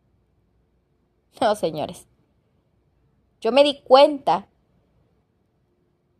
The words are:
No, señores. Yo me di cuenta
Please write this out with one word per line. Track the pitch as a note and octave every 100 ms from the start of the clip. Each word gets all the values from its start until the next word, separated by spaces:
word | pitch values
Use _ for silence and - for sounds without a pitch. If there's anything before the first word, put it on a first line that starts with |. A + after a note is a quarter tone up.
| _ _ _ _ _ _ _ _ _ _ _ _ _ -
No, | A3 G#3
señores. | E3+ D3+ B2+ - - _ _ _ _ _ _ _ _ _ _ _ _ _
Yo | A3
me | C4
di | D4 C#4
cuenta | - C4 D4+ C#4 - E3 - _ _ _ _ _ _ _ _ _ _ _ _ _ _ _ _